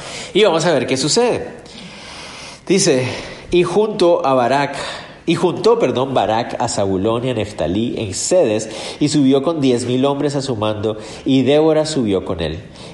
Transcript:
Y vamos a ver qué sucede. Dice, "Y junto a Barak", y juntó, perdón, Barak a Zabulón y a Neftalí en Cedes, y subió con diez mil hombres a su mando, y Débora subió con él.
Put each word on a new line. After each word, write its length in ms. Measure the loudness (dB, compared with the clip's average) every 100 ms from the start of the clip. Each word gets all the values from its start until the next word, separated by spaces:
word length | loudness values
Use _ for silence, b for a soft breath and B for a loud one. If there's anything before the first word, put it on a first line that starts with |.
| B B B
Y 100 | 2
vamos 220 | 4 4 2
a 60 |
ver 120 | 0 0
qué 120 | -2
sucede. 500 | 0 2 2 0 -6 -14 -18 B B B B B B B B B 0
Dice, 400 | 2 4 2 0 B B B B
"Y 120 | 2
junto 640 | 2 2 0 2 4 4 2
a 80 |
Barak", 420 | 2 2 2 0 -4 B B B B -2
y 60 |
juntó, 460 | 0 0 2 2 4
perdón, 340 | 2 0 0
Barak 400 | 0 2 0 -2 -2
a 80 | -2
Zabulón 560 | 0 0 0 0 0
y 60 | -2
a 40 |
Neftalí 640 | -4 -4 -4 -2 0 -2 -4
en 160 | -6
Cedes, 540 | -4 2 4 4 2 -4 B B B
y 80 | 0
subió 340 | 4 4 4
con 180 | 2 0
diez 240 | 2 2
mil 200 | 0 0
hombres 320 | 0 0 -2 -2
a 40 |
su 140 | -4
mando, 440 | -2 -2 -2 -4 -4 B B
y 180 | 2 2
Débora 420 | 4 4 4 2
subió 400 | 0 0 0 0
con 160 | -2 -4
él. 200 | -4 -6 -12 B B